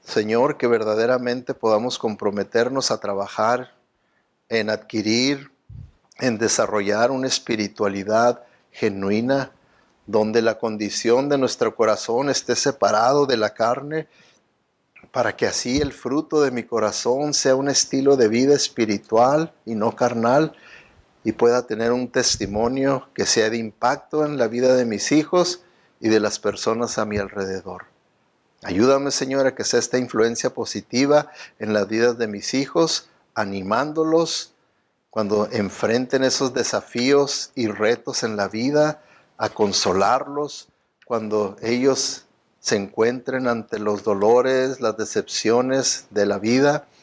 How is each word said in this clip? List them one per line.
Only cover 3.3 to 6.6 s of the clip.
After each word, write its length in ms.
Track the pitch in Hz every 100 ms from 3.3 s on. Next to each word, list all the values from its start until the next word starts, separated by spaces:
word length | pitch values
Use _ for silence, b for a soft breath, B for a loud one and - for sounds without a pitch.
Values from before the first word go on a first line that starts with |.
| - 110 123 127 _ _ _ _ _ _ _ _
en 220 | 113 107
adquirir, 840 | 107 - 113 107 117 131 139 143 _ _ - - _ _ -
en 180 | 131 107
desarrollar 720 | 110 -